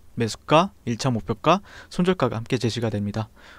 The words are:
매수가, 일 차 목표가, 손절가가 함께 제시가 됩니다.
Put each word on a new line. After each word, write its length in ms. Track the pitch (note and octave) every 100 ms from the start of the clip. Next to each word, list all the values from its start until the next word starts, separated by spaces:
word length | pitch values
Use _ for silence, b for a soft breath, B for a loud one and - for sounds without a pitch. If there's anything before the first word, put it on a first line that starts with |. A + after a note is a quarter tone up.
| -
매수가, 580 | - A2 - - D3+ G3 - -
일 120 | A2+
차 120 | C3+
목표가, 520 | A2+ - A2+ D#3 F#3+ B B B
손절가가 480 | - F3+ F3+ A#2+ A2
함께 220 | A#2 B2
제시가 320 | A#2 A2+ A2
됩니다. 380 | G#2+ G#2 A2 A2 B B